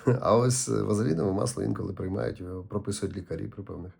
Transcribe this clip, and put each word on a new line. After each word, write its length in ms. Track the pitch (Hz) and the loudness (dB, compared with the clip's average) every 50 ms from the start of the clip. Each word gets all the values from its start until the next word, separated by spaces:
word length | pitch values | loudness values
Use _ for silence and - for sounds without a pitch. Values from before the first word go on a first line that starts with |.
| - | 4
<laughs> 140 | - 120 - | 4 4 4
А 160 | - - 104 117 | 6 6 6 6
ось 300 | 123 127 123 127 - - | 6 4 2 2 2 0
вазелінове 640 | 113 107 104 101 104 104 110 147 160 165 - 98 | 0 0 2 2 2 2 2 2 2 2 2 2
масло 320 | 95 98 120 123 123 - 98 | 2 2 0 -2 -2 -2 -2
інколи 300 | 110 113 - - - - | -2 -2 -2 -4 -6 -6
приймають, 460 | - 92 92 95 104 117 110 - - | -6 -4 -4 -2 -2 -2 -2 -4 -6
його 240 | 95 90 92 92 90 | -8 -10 -8 -10 -8
прописують 520 | 98 - 104 101 - 101 - - 98 95 | -6 -6 -4 -2 -2 -4 -2 -2 -4 -4
лікарі 320 | 98 87 - - - 98 104 | -4 -6 -6 -4 -4 -4 -6
при 160 | - - 98 | -8 -8 -10
певних 300 | - 85 85 85 90 - _ | -8 -8 -8 -10 -10 -12 _